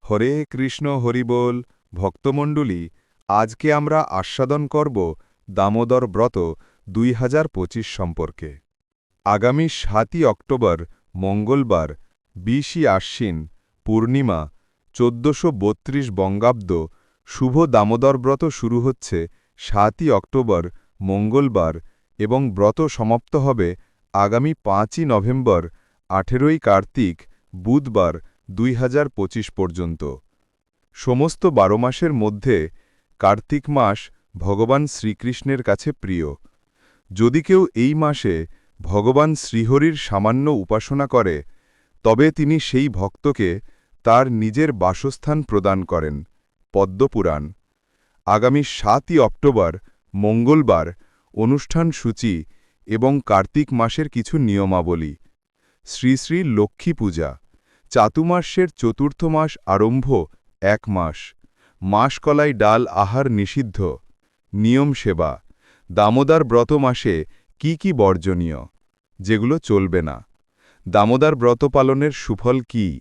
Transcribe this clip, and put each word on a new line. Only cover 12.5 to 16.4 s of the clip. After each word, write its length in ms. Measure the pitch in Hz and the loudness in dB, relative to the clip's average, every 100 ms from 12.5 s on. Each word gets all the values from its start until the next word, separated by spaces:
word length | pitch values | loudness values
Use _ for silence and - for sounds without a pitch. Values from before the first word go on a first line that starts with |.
| 131 139 170 139 | -4 -4 -2 0
আশ্বিন, 600 | 95 - - 110 80 78 _ _ _ - | 0 -2 -6 -6 -6 -10 _ _ _ -2
পূর্ণিমা, 640 | 110 113 135 127 82 76 _ _ _ _ | 0 2 0 0 -2 -6 _ _ _ _
চোদ্দশো 580 | - 120 120 143 143 175 | 0 0 2 -2 0 -2
বত্রিশ 600 | 120 101 107 - 139 131 | 0 -2 -2 -6 -6 -4
বঙ্গাব্দ, 760 | 95 95 101 | -2 -2 2